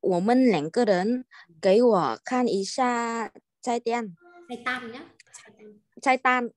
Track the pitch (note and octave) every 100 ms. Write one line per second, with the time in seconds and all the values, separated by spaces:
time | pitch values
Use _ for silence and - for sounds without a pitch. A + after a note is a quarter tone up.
0 | - F3+ G3 B3 B3+ F3+ D3 G3 A#3 F#3
1 | G3 B3+ B3+ - - D#3+ F#3+ G3 B3 G#3
2 | D3+ A2+ - B3+ A#3+ G3 G3 - B3+ A#3+
3 | A#3 A3+ G#3+ - _ _ - A#3+ A#3+ A#3
4 | A3 E3 - - - A#3+ B3+ B3+ A#3+ A#3+
5 | D#4 _ - - - _ G#3+ G#3+ _ -
6 | - C4 C4 B3+ A#3+